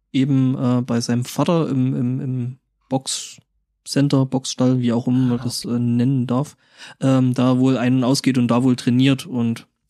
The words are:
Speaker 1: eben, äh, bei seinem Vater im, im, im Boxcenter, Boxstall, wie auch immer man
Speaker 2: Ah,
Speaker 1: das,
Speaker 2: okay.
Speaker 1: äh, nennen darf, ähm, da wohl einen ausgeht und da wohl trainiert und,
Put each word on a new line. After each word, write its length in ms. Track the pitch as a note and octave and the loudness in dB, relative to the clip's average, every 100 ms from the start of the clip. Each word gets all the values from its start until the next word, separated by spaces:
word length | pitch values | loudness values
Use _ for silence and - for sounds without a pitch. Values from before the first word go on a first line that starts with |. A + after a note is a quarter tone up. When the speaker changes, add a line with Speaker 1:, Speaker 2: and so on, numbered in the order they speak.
| _ | _
Speaker 1:
eben, 420 | C3+ C#3 C3+ C3 C3+ | -2 2 2 2 0
äh, 260 | B2+ B2 | 0 0
bei 200 | B2 A#2 | 0 -2
seinem 240 | A#2+ A#2+ B2 | -2 -2 -2
Vater 440 | - D3 E3+ D3+ | -2 0 0 0
im, 260 | C3+ B2+ C#3 | 0 -2 -2
im, 260 | B2 C3 | -4 -4
im 380 | C#3 B2+ B2 C3 _ _ - | -6 -6 -6 -10 _ _ -6
Boxcenter, 1400 | C4 - - - - _ _ _ _ - C#3 C#3 C#3 C3+ | -6 -6 -10 -12 -20 _ _ _ _ -6 0 2 2 0
Boxstall, 520 | C3 - - B2+ B2+ | -2 -6 -2 0 2
wie 140 | A#2+ | 0
auch 140 | A#2 B2+ | -2 0
immer 100 | B2+ | 0
man 220 | B2+ A#2+ | 0 -2
Speaker 2:
Ah, 40 | |
Speaker 1:
das, 220 | A#2+ - - | -4 -8 -4
Speaker 2:
okay. 100 | A#2+ | -2
Speaker 1:
äh, 40 | |
nennen 480 | A#2+ A#2+ B2 C3+ B2 | 0 0 2 0 0
darf, 280 | B2 D3+ - _ - - - | -2 -4 -10 _ -20 -20 -2
ähm, 320 | C3+ C3 B2+ | 2 2 2
da 240 | B2 B2+ B2+ | 2 2 4
wohl 200 | C3 B2+ | 2 2
einen 240 | B2 C3 | 2 2
ausgeht 340 | B2 C3+ C3+ B2 | 2 0 0 2
und 100 | A#2+ | 2
da 140 | A#2+ | 2
wohl 120 | C3 A#2+ | 2 2
trainiert 500 | - B2 C3 C3+ - | 2 2 4 2 -2
und, 420 | B2 A#2 A#2 - _ | -4 -4 -4 -10 _